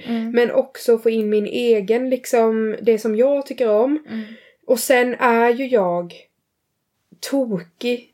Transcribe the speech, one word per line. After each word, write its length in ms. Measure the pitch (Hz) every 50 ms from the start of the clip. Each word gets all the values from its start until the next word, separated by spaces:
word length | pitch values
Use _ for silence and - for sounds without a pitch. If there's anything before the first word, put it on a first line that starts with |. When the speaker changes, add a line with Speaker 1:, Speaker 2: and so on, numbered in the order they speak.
| -
Speaker 1:
Mm. 260 | 240 233 226 226 226
Speaker 2:
Men 200 | 233 240 240 226
också 460 | - 262 254 - - - - - 233 226
få 100 | - 233
in 200 | 226 226 214 208
min 160 | 214 208 208
egen, 640 | - - 247 240 240 226 214 196 196 226 240 262 262
liksom, 680 | 254 254 - - - 233 226 226 220 220 220 214 214 -
det 180 | 214 233 226 214
som 160 | - 226 214
jag 300 | 214 247 277 285 277 277
tycker 240 | - 254 - 254 220
om. 360 | 208 214 240 269 302 302 - -
Speaker 1:
Mm. 140 | 220 220 214 214 226 - - - _ _ _ -
Speaker 2:
Och 120 | 254 233
sen 340 | - - 269 247 247 247 233 -
är 300 | 254 240 233 233 233 240
ju 180 | 240 247 277 247
jag 460 | 254 214 185 180 175 175 175 170 - - - _ _ _ _ _ _ _ _ _ _ _ _ _ _ _ _ _ - _
tokig 920 | - - 269 277 262 226 202 170 170 - _ _ - 240 247 247 - _